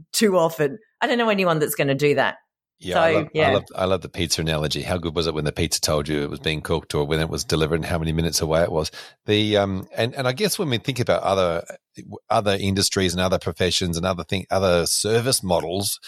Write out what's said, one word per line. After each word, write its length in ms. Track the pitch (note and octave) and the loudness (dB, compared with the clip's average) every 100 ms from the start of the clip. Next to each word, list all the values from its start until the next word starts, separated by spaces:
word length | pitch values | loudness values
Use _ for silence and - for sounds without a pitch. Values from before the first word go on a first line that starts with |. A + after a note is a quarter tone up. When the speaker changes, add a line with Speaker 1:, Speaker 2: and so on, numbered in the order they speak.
| - | -8
Speaker 1:
too 240 | - A3 F3+ | 2 4 4
often." 420 | E3 D#3+ C#3+ A2 _ - | 2 2 -2 -2 _ -4
I 60 | B3 | -2
don't 100 | B3 | 2
know 100 | A3+ | 2
anyone 320 | G3 F3+ D#3+ | 2 2 2
that's 160 | D3 - | 0 0
gonna 180 | C#3 | 0
do 220 | C#3 D3 C3+ | 2 2 4
that. 220 | G#2+ - _ _ _ _ | 2 -2 _ _ _ _
Speaker 2:
Yeah, 120 | - F3+ | -2 2
Speaker 1:
So, 60 | |
Speaker 2:
I 100 | E3 | 4
love, 160 | D#3 D3+ D#3 | 2 0 0
Speaker 1:
yeah. 140 | D3 | 2
Speaker 2:
I 40 | |
love, 120 | G#2 - - | 2 -2 -2
I 100 | F#2 | 0
love 160 | F#2+ | 0
the 80 | - | -2
pizza 320 | - E2 - | -4 -2 0
analogy. 400 | D#2+ D#2 D2+ D2 | 0 0 0 -2
How 160 | C#2 F2+ | -2 -2
good 180 | E2 D#2+ | -2 -2
was 120 | E2 | -2
it 80 | D2+ | -2
when 100 | D2+ | -2
the 60 | |
pizza 280 | - E2 - | -2 -2 -2
told 280 | - D2+ D2 | 0 0 0
you 160 | D2+ | -2
it 80 | D2 | -2
was 80 | D2 | -4
being 220 | D#2+ D2+ | -4 -4
cooked 340 | - D#2+ - D#2 | -2 -4 -2 -2
or 100 | D2 | 0
when 140 | D#2+ | 0
it 100 | D#2+ | -2
was 140 | D#2 | -4
delivered 320 | - D#2+ D#2 E2 | -2 0 0 0
and 100 | D#2+ | -2
how 140 | E2+ | -2
many 120 | D#2+ | -2
minutes 300 | D#2+ E2 - | 0 0 -2
away 220 | D#2+ D#2+ | 0 2
it 80 | E2+ | 2
was? 180 | D#2+ E2 - - - - | 0 -4 -6 -18 -10 0
The, 300 | G#2 G#2+ G#2 | 0 2 2
um, 300 | G2+ F#2+ - - | 2 -2 -6 -2
and, 200 | A#2 C#3 | -2 -2
and 120 | B2+ | -4
I 40 | |
guess 260 | C3 G#3 - | 0 -2 -2
when 100 | D#3+ | -2
we 120 | A2+ | -2
think 200 | - B2 | -2 -2
about 220 | A2+ F2 | 0 0
other, 420 | F2+ G2 F2+ E2+ - - _ - G2+ G2+ - | 2 2 2 0 -6 -14 _ -20 -16 -12 -2
other 260 | A2+ G#2 G2 | 0 0 0
industries 540 | G2 G2 F#2+ G2+ F#2 | 0 0 0 2 0
and 80 | F2 | 0
other 160 | F#2 F#2 | 0 0
professions 600 | - - F2+ - F2+ E2 | -2 -2 0 0 -2 -2
and 80 | F#2 | -2
other 180 | F2+ | -4
thing, 240 | F2+ F#2+ F2 | -4 -6 -2
other 380 | F#2+ F#2+ F2 D#2+ | 0 4 4 2
service 560 | - G#2 A#2 B2 B2+ | -2 0 0 2 -2
models, 560 | F#2 E2 D#2+ F#2+ G#2 - | 0 0 0 -4 -4 -8